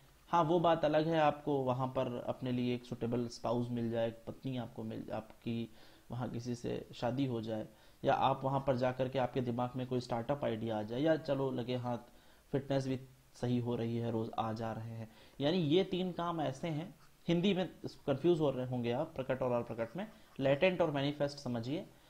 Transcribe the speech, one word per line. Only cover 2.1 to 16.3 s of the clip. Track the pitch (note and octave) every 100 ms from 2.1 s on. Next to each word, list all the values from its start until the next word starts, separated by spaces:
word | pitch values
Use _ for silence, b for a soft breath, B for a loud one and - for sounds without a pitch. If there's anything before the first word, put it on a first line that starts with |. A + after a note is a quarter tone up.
| A#2+ -
अपने | B2 B2+
लिए | B2 B2
एक | B2
suitable | - A#2+ A#2 A#2+ A#2
spouse | - A#2 A#2+ A#2+
मिल | A#2+ A#2
जाए, | A#2 A#2
पत्नी | A2+ - - C3+ B2+
आपको | A#2 -
मिल, | A2 A2+ -
आपकी | A2 G#2+ - A#2+ A#2 A#2 B B B -
वहाँ | A#2+ A#2
किसी | A#2+ B2
से | A#2+ B2 A#2+ -
शादी | - B2 B2+ C#3
हो | A#2
जाए, | A2 A2 - b b b
या | C3+
आप | - B2+ C3+
वहाँ | C3 C#3 C#3
पर | B2
जा | B2+
कर | B2 B2+
के | C3
आपके | B2 C3+
दिमाग | B2 A#2+ B2 C3
में | B2+
कोई | B2+
startup | A#2+ A#2 A2+ C#3+
आइडिया | A#2+ A2+ A2+ G#2+
आ |
जाए, | G#2+ A#2+
या | D#3 D#3
चलो | - C#3 C3+
लगे | B2 A#2+ B2+
हाथ | A#2+ A#2+ - b b b _
fitness | C#3 C#3 C#3 C3
भी | C3 - - -
सही | - B2 B2
हो | A#2 A#2+
रही | A#2 A#2
है, | A#2
रोज | A2+ A2+ -
आ | A2+
जा | A2 A2+
रहे | A2 A2+
हैं। | A2+ A2+ B B -
यानी | C#3 F#3
ये | D3 E3+
तीन | F#3+ F3+ F#3
काम | E3+ E3+